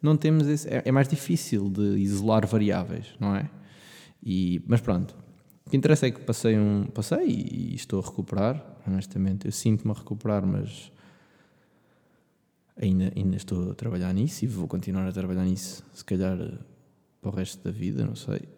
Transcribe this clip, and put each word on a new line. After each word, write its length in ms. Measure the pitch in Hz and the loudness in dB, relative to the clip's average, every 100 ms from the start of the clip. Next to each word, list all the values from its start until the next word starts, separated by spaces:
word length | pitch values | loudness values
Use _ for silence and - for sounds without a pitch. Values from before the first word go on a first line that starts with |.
não 140 | 151 151 | 4 4
temos 300 | 156 156 143 | 6 4 4
esse, 200 | 147 151 | 2 0
é, 140 | 123 | -2
é 80 | - | 2
mais 160 | 131 135 | 4 4
difícil 600 | 156 - 170 - 110 98 | 2 0 -2 0 -2 0
de 300 | 98 104 98 | 0 0 2
isolar 480 | 98 98 107 110 98 | 2 2 4 4 4
variáveis, 600 | 110 104 92 90 104 104 - | 2 2 0 -2 -6 -10 -4
não 160 | 101 | 0
é? 160 | 98 - - - - - - - _ | 0 -2 -8 -20 -20 -20 -20 -20 _
E, 400 | 117 92 92 87 - | -4 0 0 0 2
mas 140 | 113 | 0
pronto, 340 | - 90 - - - - _ _ - | 2 0 -2 -8 -20 -20 _ _ -2
o 40 | |
que 60 | 135 | 2
interessa 300 | 139 151 131 | 4 4 4
é 40 | |
que 100 | 113 | -2
passei 380 | - 110 117 110 | -4 0 4 4
um, 280 | 104 101 101 | 4 2 0
passei 400 | - 110 - 359 | -4 -2 0 0
e, 460 | - - - 82 | 0 -2 -4 -6
e 20 | |
estou 260 | 85 - 95 | -6 -4 -4
a 20 | |
recuperar, 800 | 90 - 92 98 104 147 - - - | -4 -6 -4 0 0 0 -8 -12 -4
honestamente, 600 | 95 95 - 95 95 - | -2 -2 -2 0 0 -4
eu 60 | |
sinto-me 400 | 101 117 107 107 | -2 2 2 0
a 20 | |
recuperar, 520 | 104 - 104 110 104 92 | -4 -6 -6 0 0 0
mas 440 | 98 98 - - - - _ _ _ _ _ _ _ _ _ _ _ _ _ _ _ _ - | -2 -4 -10 -20 -20 -20 _ _ _ _ _ _ _ _ _ _ _ _ _ _ _ _ -4
ainda, 320 | 101 95 92 | 0 2 2
ainda 220 | - 95 92 | 0 0 -2
estou 360 | - 92 90 | -2 -4 -2
a 20 | |
trabalhar 380 | 95 117 90 92 | -4 -4 -2 -2
nisso 320 | 92 131 - | 0 0 0
e 40 | - | -4
vou 180 | 107 87 | -2 -4
continuar 400 | 92 95 95 92 | -4 -4 -2 -2
a 60 | |
trabalhar 320 | 92 92 92 | -4 -2 0
nisso, 400 | 92 95 - - - | 0 0 -4 -14 -20
se 120 | - | -20
calhar, 360 | - 92 95 92 | -4 -2 0 -2
eh, 180 | - - - - _ _ _ _ | -6 -10 -16 -20 _ _ _ _
para 100 | - | -8
o 40 | |
resto 280 | 95 95 - | -4 -6 -6
da 80 | - | -8
vida, 340 | 104 92 131 | -6 -4 -2
não 120 | 110 113 | -4 -4
sei. 240 | - 101 - | -6 -6 -8